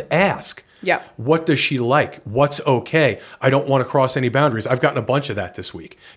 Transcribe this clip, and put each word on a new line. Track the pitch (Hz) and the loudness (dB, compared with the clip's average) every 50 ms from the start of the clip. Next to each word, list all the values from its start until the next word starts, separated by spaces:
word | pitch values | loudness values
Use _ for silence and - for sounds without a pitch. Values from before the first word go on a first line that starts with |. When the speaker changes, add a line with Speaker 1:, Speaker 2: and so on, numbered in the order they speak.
| - - | -2 -2
Speaker 1:
ask, | 147 165 196 185 123 - - - - - - _ _ - - | 0 2 2 2 0 -2 -6 -8 -8 -8 -12 _ _ -8 -2
Speaker 2:
Yeah. | 180 170 - - - - | -2 -2 -2 -4 -10 -14
Speaker 1:
"What | - 113 135 160 165 160 | -6 0 0 0 2 2
does | 165 147 131 | 0 0 2
she | - - 143 | 0 0 0
like? | 123 117 120 135 151 117 - - - - | 0 0 2 2 2 2 0 -6 -14 -12
What's | 101 107 127 143 143 - - - | -4 0 0 0 0 0 -2 0
okay? | 147 131 117 - - - 160 147 123 98 - - - - - | 0 0 0 0 0 0 2 2 2 0 -2 -10 -20 -8 -2
I | - 131 | 0 2
don't | 131 139 139 | 2 2 2
wanna | 135 135 131 123 | 2 0 0 0
cross | - - 139 131 131 - | 0 0 0 2 2 0
any | 143 127 120 | 0 0 0
boundaries." | 110 135 151 143 110 110 - | 2 2 2 2 0 0 -2
I've | - 127 123 | -2 0 2
gotten | - 143 139 | 2 0 0
a | 127 107 | 0 -2
bunch | - 131 147 139 - | 0 -2 -2 -2 -4
of | 101 | -6
that | 104 90 85 - | -6 -6 -8 -8
this | - 90 - - | -10 -12 -10 -12
week. | 82 - - - _ - - - | -12 -16 -16 -20 _ -20 -12 -4